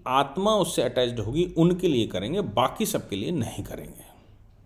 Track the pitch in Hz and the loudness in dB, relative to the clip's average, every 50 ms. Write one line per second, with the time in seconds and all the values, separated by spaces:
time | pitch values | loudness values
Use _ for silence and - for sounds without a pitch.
0 | - 127 127 135 139 139 - 185 196 214 220 208 170 - - - 135 120 - 131 | -6 0 2 2 2 2 0 -2 2 2 4 4 2 2 2 0 0 2 2 2
1 | 127 120 120 117 101 107 135 160 180 175 - 160 165 175 180 175 185 175 147 120 | 0 0 0 -2 -4 -2 0 0 0 0 2 4 4 4 4 4 2 2 2 2
2 | 107 - - 92 92 110 160 202 185 120 98 120 123 135 - - - - - - | 2 0 -2 -4 -4 -2 -2 -2 -4 -2 0 2 2 2 0 -2 -4 -2 -2 -4
3 | - - 98 95 107 151 180 160 110 - - - 98 - - - - 80 - - | -4 -4 -6 -4 -4 -2 -2 -2 -4 -4 -6 -10 -10 -10 -10 -12 -12 -14 -16 -18
4 | - - - - - - - - - - - - - | -20 -20 -20 -20 -20 -20 -20 -20 -20 -20 -20 -20 -20